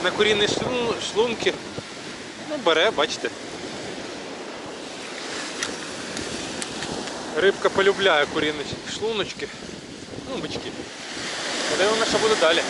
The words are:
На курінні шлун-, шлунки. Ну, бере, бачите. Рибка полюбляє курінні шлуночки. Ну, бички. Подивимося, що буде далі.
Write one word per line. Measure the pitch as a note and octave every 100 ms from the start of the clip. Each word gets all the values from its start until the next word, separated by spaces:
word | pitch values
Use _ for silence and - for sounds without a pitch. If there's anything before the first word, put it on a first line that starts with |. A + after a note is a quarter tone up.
На | F3+
курінні | F3+ G#3+ G#3 G#3
шлун-, | - A3 B3+ A#3 F3 -
шлунки. | F#3+ A#3+ A3 F#3+ D#3 - - - - - - - - -
Ну, | D4+ G3+
бере, | D#3+ G3
бачите. | - - - A#2+ - - - - - - - - - - - - - - - - - - - - - - - - - - - - - - - - - - - - - - - - D#3
Рибка | F#3 G3 F#3+
полюбляє | G3 G3 F#3+ F#3+ D#3 C#3+
курінні | D#3+ D3+ D3+ C3 - - -
шлуночки. | G#3+ A3 E3+ - - - - - - - - - C4
Ну, | B3+
бички. | - - A#2 - - - - - - - - - -
Подивимося, | D#3 G3 A3 A3
що | G#3
буде | G#3+ G#3+
далі. | D#3+ E3 C#3